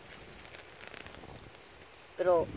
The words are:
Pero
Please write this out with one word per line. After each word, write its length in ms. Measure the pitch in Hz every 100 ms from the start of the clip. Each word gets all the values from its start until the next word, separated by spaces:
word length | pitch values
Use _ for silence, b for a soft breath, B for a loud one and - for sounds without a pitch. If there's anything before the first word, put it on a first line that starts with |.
| - - - - - - - - - - - - - - - - - - - - - -
Pero 320 | 180 170 -